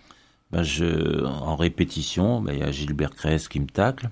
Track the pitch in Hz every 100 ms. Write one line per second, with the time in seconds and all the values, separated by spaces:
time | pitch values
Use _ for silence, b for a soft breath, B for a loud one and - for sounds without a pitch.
0 | b b b b _ 85 80 73 85 80
1 | 78 76 67 73 73 76 87 - - 78
2 | 76 90 101 120 101 71 73 - 73 73
3 | 73 - 78 78 - 71 69 - 110 131
4 | 117